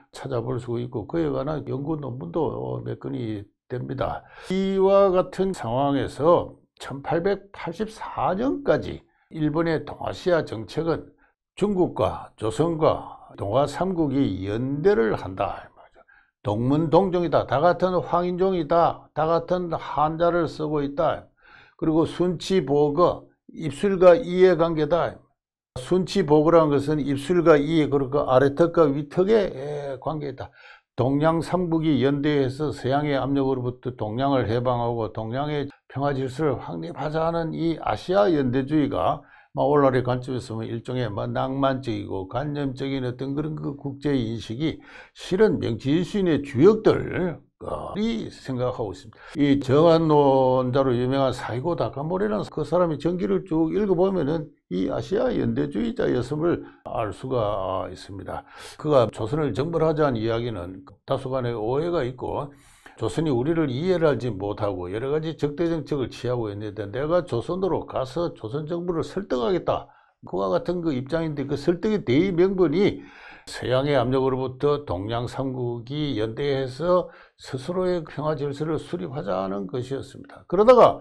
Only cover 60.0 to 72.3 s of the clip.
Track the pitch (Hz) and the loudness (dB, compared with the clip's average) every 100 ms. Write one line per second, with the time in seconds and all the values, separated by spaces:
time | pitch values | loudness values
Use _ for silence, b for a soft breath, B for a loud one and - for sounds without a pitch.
60 | 147 117 113 113 120 101 90 95 - - | 2 2 0 -2 -4 -6 -10 -14 -18 -20
61 | - 135 131 131 123 117 110 135 170 175 | -6 -4 -2 -4 -4 -4 -2 -2 -2 -2
62 | 123 127 87 101 147 B B B B - | -4 -6 -6 -6 -8 B B B B -6
63 | 117 - 160 120 139 165 147 123 185 175 | -4 -2 0 0 0 0 0 0 0 2
64 | 160 120 123 92 101 101 104 92 90 104 | 2 2 -2 -4 -6 -2 -4 -4 -6 -6
65 | 135 151 156 156 147 143 170 165 - 147 | -4 -4 -4 -4 -4 -2 -2 -2 -2 -4
66 | 113 - 120 123 107 101 107 104 98 120 | -4 -4 -4 -2 -4 -6 -8 -8 -8 -6
67 | 151 175 175 117 131 180 185 127 - 113 | 0 0 0 -4 -2 -4 -2 -2 -4 -6
68 | 131 165 170 - 107 143 156 170 175 165 | -4 -4 -6 -6 -8 -8 -6 -6 -4 -4
69 | 131 190 208 254 226 180 123 110 - b | -4 -8 -4 -2 0 0 0 -2 -4 b
70 | b b - 185 196 175 175 175 165 127 | b b -10 -4 -2 -2 -2 -2 -2 -4
71 | 127 165 160 143 139 143 - 175 214 208 | -4 -4 -4 -4 -4 -2 0 0 0 0
72 | - 135 190 | 2 2 2